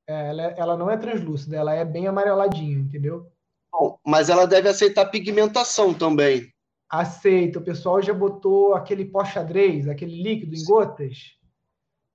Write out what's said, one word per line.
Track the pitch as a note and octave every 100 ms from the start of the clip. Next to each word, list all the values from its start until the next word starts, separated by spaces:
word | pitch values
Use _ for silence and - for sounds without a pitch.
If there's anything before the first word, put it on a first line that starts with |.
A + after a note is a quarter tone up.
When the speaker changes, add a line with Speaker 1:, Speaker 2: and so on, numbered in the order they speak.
| -
Speaker 1:
É, | D#3 D3
ela, | D#3
ela | E3+ F3 E3+ E3+
não | F3+
é | A3
translúcida, | A3+ G#3+ D#3+ C#3+ C#3 D#3
ela | D#3
é | D#3+ E3
bem | E3+ F#3+
amareladinha, | G3 G3+ G3 G3 D#3 D3+ C#3
entendeu? | C3+ D3 C#3+ E3+ - _ _ _ _
Speaker 2:
Bom, | E3+ C#3 - D3
mas | D#3 D#3
ela | F3 F#3
deve | F#3 G3
aceitar | F#3+ G#3 G3+ G3
pigmentação | G#3+ F#3 G#3 G#3+ A3+ A#3+ - G3
também. | E3 D#3+ D3+ C#3+ C3 A#2 _ _ _ _
Speaker 1:
Aceita. | D#3+ F3 - G3+ F#3 E3+ F3
O |
pessoal | E3+ D#3+ F#3 F#3+
já | G3
botou | F#3+ G3 G3+ G3 G3 G3+
aquele | F#3 F#3+ G3 F#3+
pó | G3
xadrez, | G3 F#3 E3 F#3 G3 D3+ C#3+
aquele | C#3+ E3+ E3+
líquido | G3+ A3 E3
em | D#3+
Speaker 2:
Sim. | D#3+
Speaker 1:
gotas. | A3 G3 - C#3 - - _ _ _ _ _ _ _ _